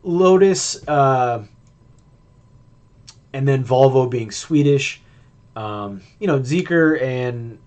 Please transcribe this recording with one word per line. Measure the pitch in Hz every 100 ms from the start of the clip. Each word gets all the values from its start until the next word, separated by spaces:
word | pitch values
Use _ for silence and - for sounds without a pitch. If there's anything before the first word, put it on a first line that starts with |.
Lotus, | 190 175 185 185 196 185 - - -
uh, | 147 135 131 123 113 101 _ _ _ _ _ _ _ _ _ _ _ _ _ _ _ - - _
and | 135 139
then | 135
Volvo | 123 131 135 131 127
being | 123 110
Swedish. | - - 156 143 139 - - _ _ _ _ _
Um, | 110 107 104 104 98 - _
you | 202
know, | 139
Zeekr | 127 170 - 170 160 156
and | 131 127 123 120 117 107